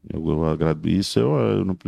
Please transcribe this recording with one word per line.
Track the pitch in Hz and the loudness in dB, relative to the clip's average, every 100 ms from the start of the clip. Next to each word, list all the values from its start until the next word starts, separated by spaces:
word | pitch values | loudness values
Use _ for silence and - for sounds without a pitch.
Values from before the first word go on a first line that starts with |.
| - | -8
Eu, | 78 80 | -4 -2
eu | 76 80 | 0 0
agrade-, | 78 80 78 80 90 | 2 0 0 0 0
isso | 98 - | 0 0
eu, | 113 147 | 2 2
eu | 110 101 95 | 2 0 -2
não, | 90 | -4